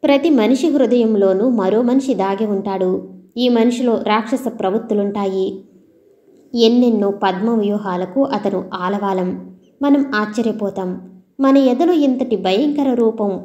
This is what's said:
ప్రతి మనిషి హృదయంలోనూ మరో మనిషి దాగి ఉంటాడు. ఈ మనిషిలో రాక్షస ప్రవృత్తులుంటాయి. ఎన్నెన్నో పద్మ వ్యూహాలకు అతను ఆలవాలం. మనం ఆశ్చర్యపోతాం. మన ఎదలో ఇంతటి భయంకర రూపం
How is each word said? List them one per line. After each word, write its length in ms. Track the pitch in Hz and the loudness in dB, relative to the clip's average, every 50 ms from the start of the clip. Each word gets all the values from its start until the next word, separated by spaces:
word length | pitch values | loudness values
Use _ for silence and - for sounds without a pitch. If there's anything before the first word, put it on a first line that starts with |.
| - | 4
ప్రతి 260 | 294 277 277 277 339 | 4 2 4 4 2
మనిషి 380 | 302 247 214 208 262 262 - 330 | 4 4 4 4 2 2 2 0
హృదయంలోనూ 800 | 277 285 262 220 240 247 226 220 220 202 196 190 190 190 214 262 | 2 2 2 2 2 2 2 2 2 2 2 2 2 2 0 0
మరో 320 | 247 220 190 190 196 220 | 0 0 0 0 0 2
మనిషి 320 | 247 240 247 269 262 269 254 | 2 2 0 0 0 0 -2
దాగి 320 | 185 190 196 196 196 220 | -2 0 -2 -2 -2 -2
ఉంటాడు. 640 | 214 208 190 - 202 196 185 185 185 185 - - - - - - _ _ 233 | -2 -2 -4 -4 -4 -4 -2 0 -2 -2 -2 -6 -10 -20 -20 -20 _ _ -2
ఈ 120 | 247 247 | 0 2
మనిషిలో 520 | 240 240 240 247 240 - 262 240 226 208 - | 2 4 2 2 2 0 0 0 0 0 0
రాక్షస 440 | 208 208 220 220 - - 262 - 240 | 0 0 0 0 -2 -4 -4 -4 -6
ప్రవృత్తులుంటాయి. 1200 | - - 202 190 190 220 220 - 214 208 202 202 196 208 202 190 190 190 190 196 - - - - _ - _ _ _ _ _ _ _ _ _ _ _ _ _ _ - | -8 -4 -4 -2 -2 -2 -2 -2 -2 -2 -2 -2 -4 -4 -4 -2 -2 -2 -4 -4 -6 -8 -16 -20 _ -20 _ _ _ _ _ _ _ _ _ _ _ _ _ _ 0
ఎన్నెన్నో 560 | 240 233 226 240 247 247 240 226 208 202 202 | 2 4 4 4 4 4 4 2 2 0 -2
పద్మ 380 | 202 202 - 190 185 185 196 226 | -2 -2 -2 -2 -2 0 -2 0
వ్యూహాలకు 720 | 233 226 208 208 202 202 208 196 180 175 185 185 185 269 277 | 0 0 0 0 -2 -2 -4 -4 -4 -4 -4 -4 0 -2 0
అతను 400 | 269 - 208 208 202 196 185 185 - - | 0 -2 -2 -2 -2 -4 -4 -6 -6 -10
ఆలవాలం. 840 | 185 180 180 202 202 202 196 190 185 180 180 185 - - - - - _ _ _ _ | -6 -4 -4 -4 -2 -2 -2 -2 -2 -2 -4 -4 -8 -10 -16 -20 -20 _ _ _ _
మనం 300 | 277 285 277 285 262 - - | 2 2 2 2 2 0 -2
ఆశ్చర్యపోతాం. 880 | 214 214 208 - - 226 233 208 214 208 196 190 190 190 180 185 - - - - - _ _ _ - | -2 -2 -2 -2 -2 -2 -2 -2 -2 -4 -6 -4 -4 -6 -6 -6 -8 -12 -18 -20 -20 _ _ _ 0
మన 180 | 269 269 269 277 | 2 4 4 6
ఎదలో 360 | 269 254 247 269 339 330 359 | 4 4 2 2 2 2 2
ఇంతటి 420 | 320 285 269 254 254 262 254 226 | 2 2 2 0 0 -2 -2 -2
భయంకర 580 | 190 180 185 190 208 285 294 294 294 277 269 247 | -2 0 0 0 2 0 0 0 0 0 0 2
రూపం 480 | 233 233 220 220 220 214 202 190 - - | 2 2 0 0 0 -2 -4 -4 -6 -6